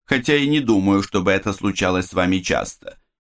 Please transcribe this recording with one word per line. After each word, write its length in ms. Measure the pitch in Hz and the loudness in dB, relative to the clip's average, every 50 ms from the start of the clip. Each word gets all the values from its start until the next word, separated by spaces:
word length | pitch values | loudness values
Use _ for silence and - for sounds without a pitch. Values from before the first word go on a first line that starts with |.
| _ - | _ -2
хотя 240 | 139 131 120 147 147 | -2 -2 2 2 2
и 100 | 143 143 | 2 2
не 140 | 143 151 151 | 2 0 0
думаю, 440 | 135 113 110 98 95 98 98 98 98 | 2 2 2 4 4 4 2 2 0
чтобы 280 | - - 101 92 98 | 0 -4 -2 0 2
это 220 | 95 98 - 107 95 | 0 0 0 -4 -4
случалось 540 | - - 101 92 - 101 90 92 92 92 | -2 -4 -4 -2 0 0 0 0 0 -2
с 60 | - 87 | -2 -2
вами 260 | 90 90 90 92 92 | 0 0 2 0 -2
часто. 600 | 87 - 85 55 50 - - - - - - - _ _ _ _ | -2 -2 -2 -2 -2 -6 -12 -14 -18 -18 -18 -18 _ _ _ _